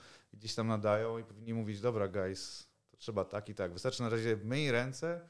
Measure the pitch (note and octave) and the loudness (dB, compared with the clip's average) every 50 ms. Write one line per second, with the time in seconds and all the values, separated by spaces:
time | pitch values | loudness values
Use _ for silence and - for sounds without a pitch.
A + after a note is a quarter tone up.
0 | - - - - - _ - G#2 G#2+ A2 - A#2 A2 A2+ A2 G#2 G#2 G#2+ G#2 G#2+ | -10 -18 -20 -20 -20 _ -18 -12 -8 -6 -2 0 2 2 2 4 4 6 6 6
1 | A2+ A2+ A2+ A2+ A2 - G2+ G#2+ A2+ A2+ A2+ A2+ A2 G#2 G#2 G2+ G#2 B2 A#2 A2 | 4 2 -2 -4 -6 -10 -14 -10 -6 -4 -2 -2 -2 -2 -2 0 0 2 2 2
2 | G2+ F#2 F2+ G2+ F#2 F#2+ F#2+ - - - - - - - _ _ _ _ _ - | 0 0 0 0 0 0 -2 -4 -6 -8 -10 -12 -16 -18 _ _ _ _ _ -12
3 | - - G#2+ G2 F#2+ - - G#2 G#2 - G2+ - G2 F2 F2 F#2 - C3 - - | -8 -2 0 0 0 0 -2 -6 -6 -6 -4 -2 -2 -2 -2 -2 -2 -2 0 0
4 | A#2+ A2+ A2+ A2+ A2 A#2 A2 G2+ G2 A2 B2+ D3 D3+ C#3 A#2 A#2+ B2 C3+ C3 - | 0 0 2 2 2 2 2 2 0 0 0 2 2 4 4 2 2 0 -2 -4
5 | D#3+ E3 E3+ E3+ E3+ | -2 -2 -2 -4 -8